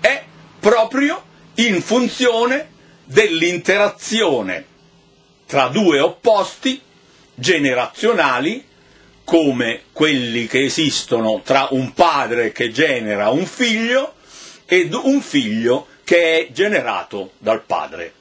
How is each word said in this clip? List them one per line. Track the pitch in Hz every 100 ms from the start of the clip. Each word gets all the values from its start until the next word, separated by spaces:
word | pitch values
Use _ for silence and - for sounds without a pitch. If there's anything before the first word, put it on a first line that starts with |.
è | 160 185 - - - -
proprio | 202 233 220 262 285 370 - _ - -
in | 233 185
funzione | - 226 240 - 247 226 240 269 311 _ _ _
dell'interazione | - 135 214 165 170 175 170 196 208 - - 220 196 131 95 87 - _ _ _ _ _ _ _ _
tra | 139 131
due | 143 196 143
opposti | - - - 208 185 - 262 269 _ _ _ _ _
generazionali, | - 135 170 143 127 120 - 214 220 147 127 143 233 - _ _ _ - _
come | - 165 151 123 117 120 _
quelli | - 156 139 120 117 113
che | 127
esistono | 139 143 151 - - 120 110 107
tra | - 135 135
un | 135 127
padre | - 170 147 123 120 113
che | - 120
genera | 113 156 127 107 101 104
un | 139
figlio | 180 - 240 220 226 254 294 - _ - - - -
ed | 180 165
un | 196 269 277
figlio | - 143 220 110 117 131 - -
che | - 170 165 165
è | 160
generato | 117 202 196 117 98 82 104 90 _
dal | 107 110
padre. | - 87 80 82 85 _